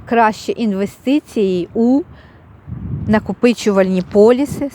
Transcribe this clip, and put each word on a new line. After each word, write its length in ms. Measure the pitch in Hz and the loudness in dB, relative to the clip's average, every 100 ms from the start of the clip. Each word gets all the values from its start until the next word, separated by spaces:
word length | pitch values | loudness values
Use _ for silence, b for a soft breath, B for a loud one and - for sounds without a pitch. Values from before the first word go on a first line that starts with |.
| - | -4
краще 460 | 233 220 214 - | 2 2 0 -8
інвестицією 1160 | - 226 190 202 - 254 294 - 233 196 180 165 | -4 -4 -2 -6 -6 -2 -2 -2 -2 0 -2 -4
у 280 | 226 240 277 359 B B B B - - - - - - | 0 2 0 -2 B B B B -20 -14 -12 -10 -8 -2
накопичувальні 960 | 214 - 190 247 220 214 196 190 185 | -2 -2 -2 0 0 0 2 2 0
поліси 680 | - 202 220 247 285 - 277 | 0 4 4 4 0 -4 -8